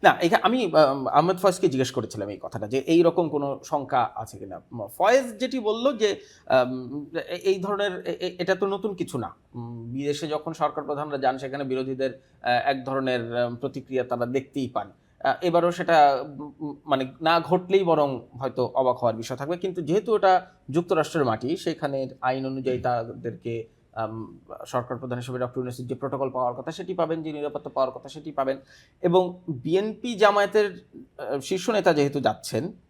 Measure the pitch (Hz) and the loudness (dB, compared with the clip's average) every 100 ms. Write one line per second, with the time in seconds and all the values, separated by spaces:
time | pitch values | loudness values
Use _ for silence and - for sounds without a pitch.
0 | 190 143 170 220 185 247 208 156 147 139 | 6 6 4 4 4 2 4 6 6 4
1 | 127 143 165 185 202 185 185 131 131 - | 2 4 4 4 2 4 2 2 0 -2
2 | 113 - 101 98 - 113 104 131 135 165 | -6 -6 -8 -8 -8 -8 -2 -2 2 6
3 | 170 170 165 147 139 135 - 156 135 135 | 6 4 0 0 -4 -6 -4 -4 0 0
4 | 117 - 110 101 101 85 _ 120 101 - | 0 -4 -12 -12 -14 -14 _ -12 -10 2
5 | 185 254 247 214 254 262 214 220 247 240 | 4 6 2 -4 -4 -2 -2 0 0 2
6 | 214 202 - - - 131 127 127 127 143 | 0 0 -8 -20 2 4 4 -2 -8 -10
7 | 143 165 - 175 190 190 190 202 202 180 | -8 -8 -6 -4 0 0 0 -2 -2 -2
8 | 180 170 180 180 175 185 196 196 208 190 | -6 -4 -6 -4 -2 0 0 -2 -4 -6
9 | - 131 104 - _ 123 117 117 117 123 | -6 -4 -6 -10 _ -12 -12 -10 -8 -6
10 | 143 147 165 151 156 160 156 - 143 143 | -4 -4 -2 -4 -4 -2 -2 -2 -6 -4
11 | 151 143 135 135 135 135 139 131 131 131 | -4 0 0 0 -4 -6 -2 -2 -2 -2
12 | 135 - _ _ - 120 131 135 127 135 | -4 -4 _ _ 0 2 2 -2 -2 -2
13 | 131 127 117 120 120 117 139 135 127 131 | 0 -2 -2 -2 -2 -2 -8 -8 -6 -4
14 | 123 127 120 131 135 143 127 123 101 - | -2 -2 -2 -2 -4 -6 -4 -6 -8 -16
15 | _ _ 135 - 180 170 170 175 170 165 | _ _ -2 0 2 4 2 0 2 6
16 | 143 135 147 139 147 - 151 143 - 135 | 8 6 -2 -12 -14 -10 -10 -10 -2 0
17 | 131 - 160 170 156 180 180 190 180 156 | 0 -2 2 2 4 0 4 2 4 4
18 | 143 127 - 117 131 127 123 - 131 120 | 2 0 -10 -8 -6 -2 0 2 2 4
19 | 120 110 113 127 139 180 190 180 156 185 | 2 0 -6 -8 -4 -4 -4 -4 0 0
20 | 220 214 196 185 180 _ - 139 170 175 | 2 2 6 4 2 _ -4 -2 2 2
21 | 151 165 131 110 123 175 - 156 147 135 | 2 2 2 0 -2 -4 -4 -4 -4 -4
22 | 131 - 127 131 135 135 131 123 127 123 | -6 -4 -2 -2 -4 -4 -2 -2 0 -2
23 | 117 120 123 95 117 117 110 _ _ - | -4 -8 -10 -8 -8 -8 -8 _ _ -8
24 | 110 113 107 - _ - - 127 120 123 | -6 -6 -12 -16 _ -16 -4 -4 -4 -8
25 | 127 123 123 127 123 131 127 123 127 127 | -6 -8 -6 -6 -4 -4 -6 -8 -8 -6
26 | 139 131 135 127 123 123 131 160 180 185 | -6 -4 -4 -2 -2 -2 -10 -10 -8 -2
27 | 160 165 160 147 147 147 147 139 131 131 | -2 -2 -4 -6 -6 -6 -8 -2 -2 -2
28 | 139 156 156 147 135 135 - - _ _ | -14 -14 -10 -4 -2 -2 -8 -20 _ _
29 | 180 175 185 180 - 135 135 175 214 208 | 2 4 2 -4 -8 -8 0 0 0 -4
30 | 247 214 208 208 202 214 208 180 - - | -8 4 4 6 4 2 2 -2 -18 -20
31 | - - 127 139 - 190 180 214 180 151 | -20 -14 -6 -6 -2 -2 0 2 4 4
32 | 143 143 117 107 - 110 160 - _ | 2 2 0 0 -4 -4 -4 -10 _